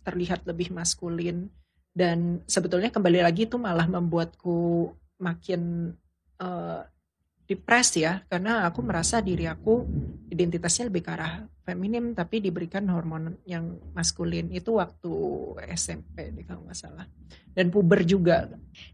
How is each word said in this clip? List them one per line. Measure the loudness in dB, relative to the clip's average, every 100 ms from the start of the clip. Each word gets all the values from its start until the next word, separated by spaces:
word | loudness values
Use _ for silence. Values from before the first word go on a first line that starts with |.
| -6
terlihat | -4 -2 -2 -4
lebih | -4 -4
maskulin. | -4 -4 -2 -4 -4 -4 -4 -8 -14 _ _ _
Dan | 2 2 4 0 -2 -4
sebetulnya | -4 0 0 0 2
kembali | 4 6 6
lagi | 4
itu | 0 -2
malah | 0 0 2
membuatku | 0 0 0 -2 -4 -2 0 2 2 0 -4 _ -8
makin, | -6 -6 -4 -2 -2 -2 -4 -8 _ _ _ -10
eh, | -8 -6 -6 -8 -10 _ _ _ _ _
depres | -6 -4 4 4 6 4
ya, | 2 0 -2
karena | -2 0 2 2
aku | 0
merasa | -2 0 2 2
diri | 2 0 -2
aku | -2 2 2 2 -4 -4 -8 -6
identitasnya | 0 2 2 0 0 0
lebih | -2
ke | -4
arah | -6 -6 -8 -12 _ -8
feminim, | -4 -2 -2 -2 -2
tapi | -2 -2
diberikan | -2 -4 -4 -2 0
hormon | 0 -2 -4 -6 -10
yang | -8 -6 -6 -10 -10
maskulin. | -4 -2 0 -2 -2 -4
Itu | -4 0 0
waktu | 0 -4 -6 -2 -2 -4 -6 -10 -8
S | -6 -6
M | -6 -12 -12
P | -12
deh | -12 -12
kalau | -14 -14
nggak | -14
salah. | -14 -14 -16 -18 -20 -20 -8
Dan | 2 4
puber | 6 8 8
juga. | 6 4 6 4 2 -12 -20 -20 -12